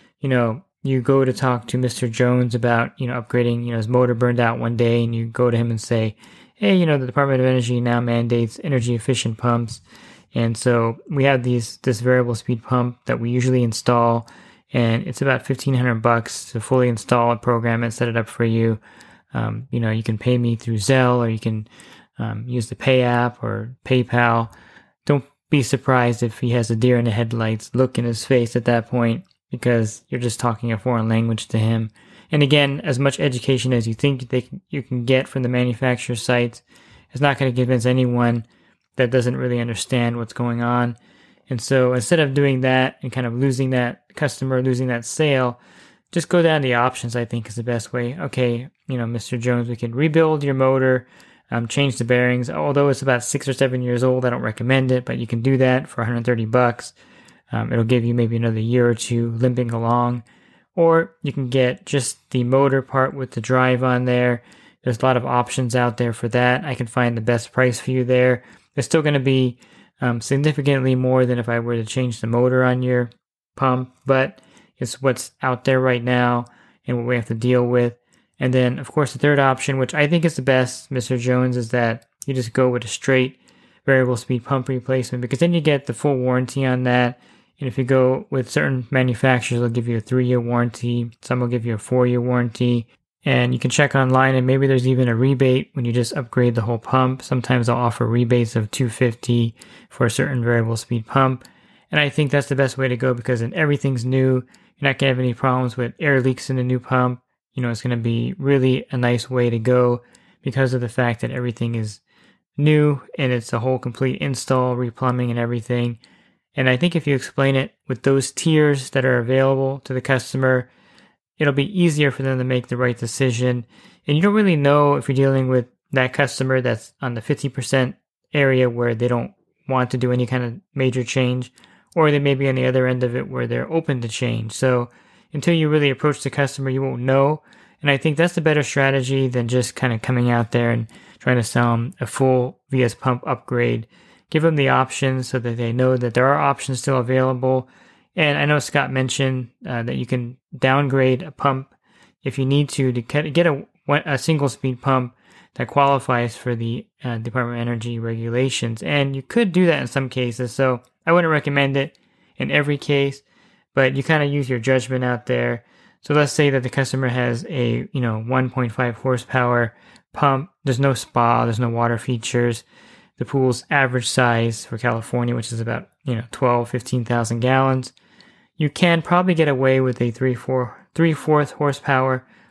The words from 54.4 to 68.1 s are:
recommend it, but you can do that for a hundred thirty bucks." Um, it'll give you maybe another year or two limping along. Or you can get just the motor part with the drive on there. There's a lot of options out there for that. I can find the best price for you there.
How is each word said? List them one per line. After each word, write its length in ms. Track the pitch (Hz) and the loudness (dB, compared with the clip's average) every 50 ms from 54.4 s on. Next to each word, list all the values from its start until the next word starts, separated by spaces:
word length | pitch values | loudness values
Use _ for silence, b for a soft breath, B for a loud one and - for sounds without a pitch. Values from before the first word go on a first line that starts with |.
| 120 | -4
recommend 480 | 113 110 - 120 123 131 135 131 127 | -6 -4 -4 0 0 2 2 2 2
it, 140 | 127 127 123 | 0 0 0
but 140 | - 123 120 | -4 -6 -6
you 80 | 120 110 | -4 -4
can 140 | 120 117 113 | -4 -2 0
do 140 | 135 135 127 | 2 2 4
that 300 | 131 127 127 131 - - | 4 4 2 0 -2 -6
for 140 | - - 117 | -6 -6 -4
a 20 | |
hundred 180 | 110 120 120 117 | -4 -4 -2 -2
thirty 200 | 120 123 113 113 | -2 -2 -2 -2
bucks." 480 | 107 113 127 123 120 117 - - - - b b b b b b b b b b - - | 0 2 2 4 2 0 -2 -10 -18 -20 b b b b b b b b b b -6 -6
Um, 200 | 110 110 113 127 | -4 -4 -2 0
it'll 120 | 117 113 | 0 2
give 200 | 113 127 123 113 | 2 2 2 2
you 100 | 120 120 | 0 0
maybe 220 | 120 120 113 117 | 0 0 0 0
another 220 | 113 117 117 110 110 | 0 -2 -2 -2 -2
year 300 | 110 113 120 127 120 120 | -2 0 2 4 4 4
or 60 | 117 | 2
two 360 | 113 - - 120 117 117 117 | 0 -2 -4 -2 -2 -2 -2
limping 400 | 113 113 123 127 123 123 123 117 | -2 0 0 0 2 0 -2 -2
along. 540 | 117 113 117 117 120 120 123 120 120 120 117 b b b b b b b b b b | -2 -2 0 0 2 2 2 0 -2 -4 -8 b b b b b b b b b b
Or 400 | - 170 165 165 165 165 - _ _ - | 2 4 6 6 4 2 0 _ _ -8
you 100 | 143 127 | -6 -4
can 160 | 143 135 123 | -4 -4 0
get 380 | 127 135 127 123 135 - - | 2 2 2 2 0 -4 -8
just 440 | - - 139 123 - - _ _ _ | -4 -2 -2 -2 -2 -8 _ _ _
the 140 | - 127 120 | -4 -2 0
motor 380 | 120 131 135 139 139 131 135 131 | 2 2 4 4 4 2 0 -2
part 320 | - - 135 131 139 143 | 0 0 0 0 0 -2
with 180 | 139 131 123 - | -6 -10 -8 -8
the 80 | 120 | -8
drive 420 | 110 - 131 131 127 127 127 123 131 | -4 0 2 2 4 2 2 2 2
on 220 | 127 123 123 127 | 0 0 0 0
there. 380 | 127 123 123 123 123 120 120 B B B B B B B B B | 0 0 2 2 0 0 -2 B B B B B B B B B
There's 160 | 127 120 113 | -4 -2 0
a 60 | - | 2
lot 100 | 131 127 | 2 2
of 80 | 123 120 | 2 0
options 500 | 131 123 123 120 - - - 131 120 120 | 0 0 0 0 -2 -2 -4 -2 0 0
out 220 | 127 123 120 113 | 2 0 0 0
there 160 | - 123 117 113 | 0 -2 -2 -2
for 160 | - - 117 | -4 -4 -2
that. 360 | 104 123 123 123 123 135 - | 0 2 2 4 2 0 -2
I 100 | 151 127 | -6 -6
can 120 | - 131 | -6 -6
find 300 | 113 - 127 123 120 117 | -4 0 0 0 0 0
the 60 | 117 113 | -2 0
best 300 | 113 120 117 - - - | 0 0 0 -2 -4 0
price 280 | - 127 127 120 - | 2 2 2 2 -2
for 120 | - - 127 | -4 -2 -2
you 120 | 127 123 | 0 0
there. 380 | 123 | 2